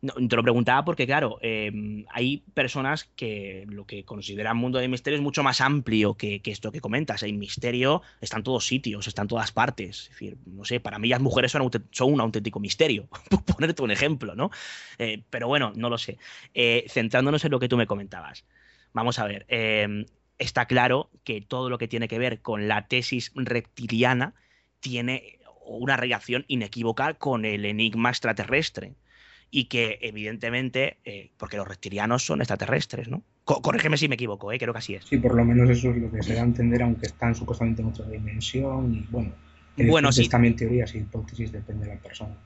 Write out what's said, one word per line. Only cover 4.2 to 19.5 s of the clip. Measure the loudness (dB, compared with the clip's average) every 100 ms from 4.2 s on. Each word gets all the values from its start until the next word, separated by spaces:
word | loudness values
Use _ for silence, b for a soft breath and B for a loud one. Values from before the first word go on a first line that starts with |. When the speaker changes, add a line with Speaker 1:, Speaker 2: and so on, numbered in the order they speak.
| -10 -6 -2 0
Speaker 1:
mundo | 0 0
del | -2
misterio | -4 -2 -2
es |
mucho | 0 2
más | 2 4
amplio | 2 2 2 4 4 2
que, | -4 -6
que | -6
esto | -8 -8
que | -8
comentas. | -2 -2 -2 -4
El | -4 -6
misterio | -6 -6 -4 0 2 2 B B
está | -8 -6
en |
todos | -2 -2 0
sitios, | -2 -2 -6 -6
está | -4
en | -2
todas | -2 -2
partes. | 0 0 0 -10 -12
Es | -18
decir, | -14 -14 -14 -18
no | -14 -6
sé, | -4
para | -4 -2
mí | 2
las | 2
mujeres | 4 4 2
son | 2
aute-, | 0 -2 -6
son | 0 4
un | 4
auténtico | 2 0 -4 -6
misterio, | -6 2 4 2 -4 -16
<laughs> | 0
por | 0 2
ponerte | 2 2 0
un | 0
ejemplo, | 2 2 0 -4 -4
¿no? | -4 B B B B B
Eh, | -6 -6 -8
pero | -6 0
bueno, | 0 0
no | -2 -2
lo | -2
sé. | -6 -12 B B B
Eh, | 2 4 4 2
centrándonos | -2 2 2 4 2 2
en |
lo | 0
que | 2
tú | 2
me | 2
comentabas. | -2 -6 -12 -14 -16 _ b b b b
Vamos | -2 -2 0
a | -2
ver, | -4
em, | -4